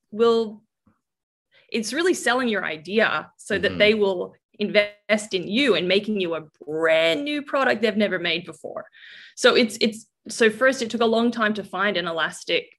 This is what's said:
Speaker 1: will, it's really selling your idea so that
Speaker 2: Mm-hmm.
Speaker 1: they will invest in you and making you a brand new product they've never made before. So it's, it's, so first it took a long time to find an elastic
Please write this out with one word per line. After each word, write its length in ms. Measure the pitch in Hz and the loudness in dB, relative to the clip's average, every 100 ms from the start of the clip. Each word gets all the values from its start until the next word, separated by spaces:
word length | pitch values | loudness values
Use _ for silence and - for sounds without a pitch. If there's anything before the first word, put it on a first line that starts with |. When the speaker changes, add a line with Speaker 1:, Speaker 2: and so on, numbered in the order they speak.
| _ | _
Speaker 1:
will, 520 | 208 233 226 220 214 _ _ _ _ _ _ _ _ _ _ _ | 2 4 4 0 -8 _ _ _ _ _ _ _ _ _ _ _
it's 220 | 233 214 | -6 -4
really 220 | 277 359 | 0 0
selling 340 | 330 240 247 247 | 2 0 0 0
your 160 | 202 | -2
idea 680 | 160 156 156 214 190 151 175 _ | -2 -6 -2 2 2 0 -6 _
so 200 | - 196 | -6 -2
that 120 | 190 | -2
Speaker 2:
Mm-hmm. 60 | 185 | 4
Speaker 1:
they 160 | 208 | 4
will 400 | 220 202 180 185 - _ - | 4 2 0 -6 -12 _ -6
invest 760 | 208 196 208 - - 214 208 | 0 2 2 -4 -2 -2 -2
in 120 | 180 160 | -6 -2
you 280 | 214 285 | 0 2
and 120 | 170 180 | 2 2
making 340 | 196 208 214 | 0 0 -2
you 140 | 175 | -2
a 80 | 160 156 _ - | -4 -8 _ -8
brand 580 | 156 160 160 165 285 | -2 2 4 2 0
new 180 | 285 294 | -2 -6
product 400 | 277 285 247 220 | -4 0 0 0
they've 140 | 220 202 | 0 0
never 220 | 202 180 | 0 0
made 260 | 170 165 | -2 -4
before. 420 | - 156 - - - - - - - | -6 -14 -14 -12 -14 -20 -20 -20 -20
So 200 | - 247 | 0 4
it's, 220 | 240 226 - | 4 2 0
it's, 260 | 233 - - _ - | -2 -2 -16 _ -14
so 220 | - 226 | 0 0
first 320 | 214 262 269 | 4 0 0
it 80 | 226 | -4
took 120 | 226 | 0
a 40 | 226 | 0
long 240 | 226 240 | 2 0
time 240 | 233 208 | 0 -2
to 80 | 214 | -2
find 340 | 185 185 202 180 | -6 -4 -2 -2
an 120 | 175 | -4
elastic 680 | 165 160 175 - 170 - | -4 -6 -6 -4 -4 -4